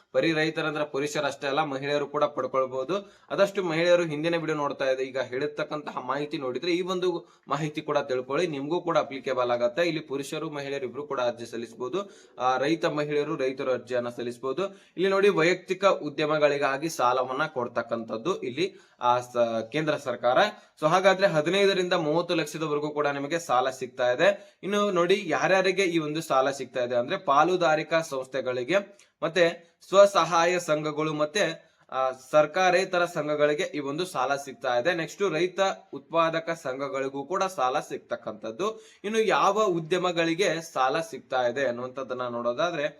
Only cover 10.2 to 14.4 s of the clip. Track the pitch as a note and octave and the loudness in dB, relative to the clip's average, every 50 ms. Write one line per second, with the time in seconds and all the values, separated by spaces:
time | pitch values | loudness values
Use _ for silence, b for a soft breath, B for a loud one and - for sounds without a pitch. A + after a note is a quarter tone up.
10.2 | C#3 - D#3+ D3+ D#3 D#3 D3+ C#3+ C#3 C#3 C#3 C#3 B2+ A#2 A2+ C#3 D3 - C3+ B2+ | -6 -6 -8 -8 -8 -8 -8 -8 -8 -6 -6 -6 -6 -8 -8 -10 -8 -6 -4 -2
11.2 | B2 A#2+ A2+ A2 A#2 A2 A#2 A#2 A#2 A2 A2+ A2 B2 B2+ D#3+ F#3+ G3+ B B B | -2 -2 -2 -4 -10 -10 -10 -10 -10 -10 -10 -10 -8 -6 -4 -6 -6 B B B
12.2 | B B B - B2 B2+ B2+ B2+ C3+ D3+ E3 D#3+ E3+ D#3+ D3 D3 D3 D3 D3+ D3 | B B B -2 0 0 0 2 0 0 0 0 0 -2 0 -2 -2 0 0 -2
13.2 | D3 D3 D#3+ C3+ C3 C3 C3+ C#3 C3+ C3 B2+ A#2+ A#2+ - B2+ B2 A#2+ A#2+ A#2+ - | 0 -2 -2 -2 -2 -2 -2 -2 -2 -2 -2 -2 -2 -4 -4 -4 -4 -4 -6 -6
14.2 | A#2+ A#2+ A#2+ - | -6 -8 -8 -6